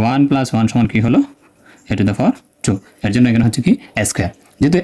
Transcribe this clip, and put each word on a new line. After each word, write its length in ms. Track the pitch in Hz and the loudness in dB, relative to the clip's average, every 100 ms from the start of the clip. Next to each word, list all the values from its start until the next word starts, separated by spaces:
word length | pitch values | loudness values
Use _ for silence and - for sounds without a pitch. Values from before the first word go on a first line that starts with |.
ওয়ান 200 | 110 135 143 | 0 2 2
প্লাস 180 | 139 127 | 0 0
ওয়ান 120 | 113 110 | 0 0
সমান 160 | 120 113 | 0 0
কী 60 | 110 117 | 0 2
হলো? 140 | 135 277 - _ _ - - - | 0 0 -8 _ _ -20 -20 -6
A 20 | - | -2
to 60 | 196 | -2
the 60 | 98 | 0
power 160 | 185 - _ _ | -2 -2 _ _
two। 140 | - - - _ 104 | -4 -4 -8 _ -4
এর 60 | 120 | 0
জন্য 100 | 123 | 2
এখানে 120 | 113 120 | 2 0
হচ্ছে 140 | 117 175 | 0 -2
কি? 60 | 247 - - | -2 -4 -6
এ 20 | 202 | -4
স্কয়ার। 220 | - 180 - - - | -4 -6 -8 -20 -4
যেহেতু 160 | 143 180 | 0 0